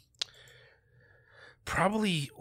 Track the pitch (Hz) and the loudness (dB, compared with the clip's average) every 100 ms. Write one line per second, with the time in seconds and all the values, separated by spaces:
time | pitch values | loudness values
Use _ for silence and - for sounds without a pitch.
0 | _ _ - - - - - - _ _ | _ _ -12 -12 -20 -20 -20 -20 _ _
1 | - - _ - - - - - 175 220 | -20 -20 _ -20 -20 -16 -6 0 2 2
2 | 214 165 139 - | 0 0 -4 -8